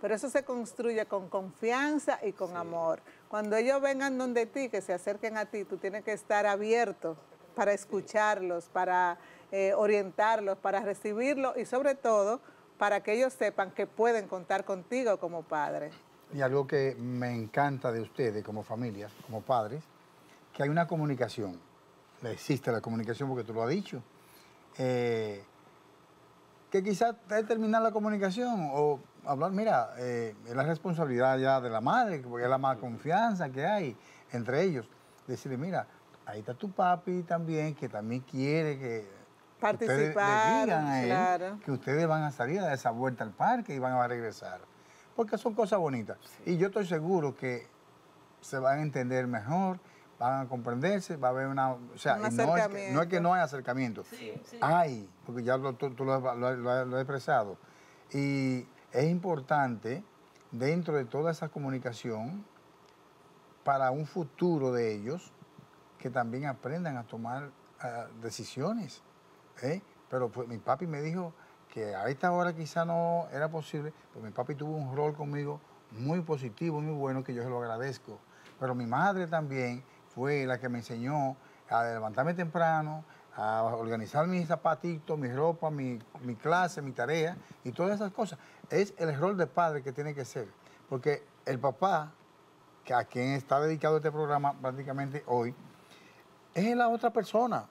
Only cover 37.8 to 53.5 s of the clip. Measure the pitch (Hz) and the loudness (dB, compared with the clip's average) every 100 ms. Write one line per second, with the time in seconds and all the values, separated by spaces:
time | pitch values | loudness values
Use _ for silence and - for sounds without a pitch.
37.8 | 127 107 107 123 127 131 135 156 156 135 | -6 -6 -4 -4 -4 -2 0 2 0 -4
38.8 | 131 113 101 98 - - - - 208 214 | -4 -6 -8 -16 -20 -20 -20 -2 0 2
39.8 | 226 135 151 175 202 214 220 220 233 165 | 2 4 4 4 4 6 6 4 4 2
40.8 | 147 135 254 185 180 180 185 208 175 131 | 2 2 4 4 4 2 -2 -6 -4 -4
41.8 | - 143 165 156 151 135 120 185 180 135 | 0 2 4 2 0 -2 0 0 0 0
42.8 | 127 117 131 123 110 - 170 247 214 139 | 0 0 -2 -2 -6 2 2 2 0 -2
43.8 | 127 127 120 120 117 95 95 90 90 - | 0 2 2 0 -4 -8 -12 -12 -16 -20
44.8 | - - - - 220 214 247 214 214 202 | -20 -20 -12 -4 -2 0 -2 0 2 2
45.8 | 160 131 101 95 - - - 175 196 208 | 2 -2 -4 -10 -14 -10 -2 2 2 0
46.8 | 185 170 156 190 147 - 127 120 - - | 0 0 2 2 0 -2 -4 -6 -8 -20
47.8 | - - - - - - - 135 131 139 | -20 -20 -20 -20 -20 -20 -8 0 2 2
48.8 | 151 135 123 127 123 117 107 170 190 180 | 2 0 0 2 0 -2 0 0 2 -2
49.8 | - - - - 120 135 127 127 120 120 | -10 -20 -20 -2 0 0 -2 -4 -2 0
50.8 | 165 202 - 156 127 131 135 139 131 123 | 2 0 -2 0 0 2 0 0 0 0
51.8 | 120 - 147 113 - 117 - 170 214 202 | -8 -6 0 2 2 2 4 4 2 0
52.8 | 202 139 170 180 170 180 160 | -2 0 2 2 4 4 2